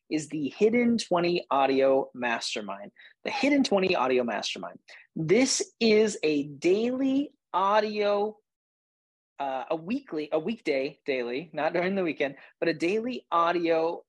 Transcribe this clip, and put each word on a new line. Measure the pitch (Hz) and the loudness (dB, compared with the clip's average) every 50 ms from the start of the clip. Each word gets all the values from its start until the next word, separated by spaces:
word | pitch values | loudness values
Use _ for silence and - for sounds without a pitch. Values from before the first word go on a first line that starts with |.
| _ - | _ -6
is | 156 156 151 - | -4 -4 -4 -4
the | 156 160 147 131 - | -6 -6 -4 -4 -2
Hidden | - 208 226 226 240 240 233 233 214 | 2 2 2 4 2 2 2 0 0
Twenty | - - 180 170 175 175 175 180 - - | 0 0 0 0 2 0 0 -2 -2 0
Audio | 131 139 135 135 135 135 135 135 135 135 135 - - | 0 2 2 2 4 4 4 4 4 4 2 -2 -6
Mastermind. | 127 123 120 117 117 - - - 117 104 98 98 101 - - - - - - _ _ - | -6 -4 -2 -2 -2 -4 -6 -8 -8 -8 -8 -10 -12 -14 -16 -20 -20 -20 -20 _ _ -8
The | - | -6
Hidden | - - 254 285 294 277 254 | -4 0 2 2 4 4 2
Twenty | - 202 196 190 185 175 | 2 2 2 2 2 2
Audio | 120 123 131 127 123 123 | 2 2 2 2 2 0
Mastermind. | 117 104 98 - - - 104 90 87 90 - _ - - - - _ - | 0 -2 -4 -6 -6 -8 -8 -10 -12 -14 -16 _ -20 -20 -20 -20 _ -8
This | 156 160 151 190 233 269 269 - - - - _ - | -4 0 4 4 4 4 4 2 -2 -4 -6 _ 0
is | 233 220 214 214 220 208 - - - | 2 4 6 6 4 2 0 -2 -2
a | 156 151 143 143 | 0 0 0 -2
daily | 151 143 139 160 170 190 214 233 247 254 254 277 262 269 277 285 - - _ _ _ - | -4 -6 -2 2 2 2 2 2 0 -2 -2 0 0 0 0 -2 -4 -8 _ _ _ -2
audio, | 175 190 196 208 220 214 214 208 208 202 202 208 202 208 214 214 _ _ _ _ _ _ _ _ _ _ _ _ _ _ _ _ _ _ _ _ | 0 2 2 4 2 2 0 0 -2 0 0 0 0 0 -2 -6 _ _ _ _ _ _ _ _ _ _ _ _ _ _ _ _ _ _ _ _
uh, | - 139 135 131 131 123 - | -8 -6 -4 -4 -6 -4 -4
a | 160 | -6
weekly, | 160 160 180 247 285 - - 170 151 151 - | -6 -4 -6 -6 -6 -6 -6 -6 -6 -4 -2
a | 156 160 | -2 -2
weekday | 156 202 226 - - 160 139 135 135 143 139 _ _ | -2 -2 -6 -4 -2 -2 -2 0 -2 -4 -6 _ _
daily, | - 131 127 120 120 123 139 170 165 | -4 -4 -2 -2 -4 -6 -6 -8 -8
not | - 147 147 165 170 | -6 -4 -2 -2 0
during | 180 175 190 196 | 0 0 0 0
the | 190 180 | -2 -2
weekend, | 160 139 - 147 135 139 - - - _ - | -2 -2 -2 -4 -4 -4 -8 -18 -20 _ -4
but | 170 165 | -2 -2
a | 156 | 0
daily | 151 165 170 208 220 226 254 247 - - - | 0 0 -2 0 -2 -2 -4 -8 -10 -6 -2
audio, | 170 170 170 170 175 175 170 165 165 160 160 165 170 - - | 0 2 2 2 2 0 0 0 2 2 0 -2 -4 -6 -10